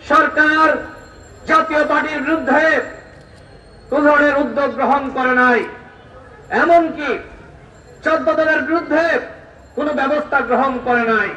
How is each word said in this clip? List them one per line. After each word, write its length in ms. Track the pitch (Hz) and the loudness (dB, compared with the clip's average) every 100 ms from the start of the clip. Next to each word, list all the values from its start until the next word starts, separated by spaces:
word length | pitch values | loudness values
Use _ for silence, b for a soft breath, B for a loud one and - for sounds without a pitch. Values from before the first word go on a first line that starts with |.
| - | 2
সরকার 560 | 302 311 302 302 311 311 285 - - - - - - - | 2 2 2 2 4 2 0 -6 -18 -20 -20 -20 -16 0
জাতীয় 320 | 320 302 302 294 | 0 2 0 0
পার্টির 280 | 294 - 294 277 | 0 -2 -4 -2
বিরুদ্ধে 380 | 320 269 294 320 277 - - - - - - - - - - - | -2 0 2 2 0 -4 -14 -20 -20 -20 -20 -20 -20 -20 -20 -4
কোনো 140 | 285 294 | 0 4
ধরনের 280 | 294 294 277 | 4 2 2
উদ্যোগ 280 | 247 277 269 226 | -2 -2 -4 -2
গ্রহণ 260 | 254 277 269 262 | 0 0 -2 -4
করে 160 | 254 254 | 0 2
নাই, 180 | 247 226 175 - - - - - - - - 233 | 2 2 -2 -12 -20 -20 -20 -20 -20 -20 -6 0
এমনকি 480 | 311 339 320 302 285 202 - - - - - - - - 311 | 4 4 2 -6 -6 -6 -10 -20 -20 -20 -20 -20 -20 -8 -2
চোদ্দ 220 | 320 320 320 | 0 0 0
দলের 220 | 311 302 285 | 0 0 0
বিরুদ্ধে 360 | 330 - 302 330 254 - - - - - - | -4 0 0 0 -2 -6 -16 -20 -20 -14 -6
কোনো 140 | 294 247 | -4 -2
ব্যবস্থা 380 | 196 302 - 269 233 | -2 -2 -2 -4 0
গ্রহণ 240 | 233 269 247 247 | 0 0 -4 -2
করে 160 | 240 226 | -2 0
নাই। 160 | 214 190 | 0 -2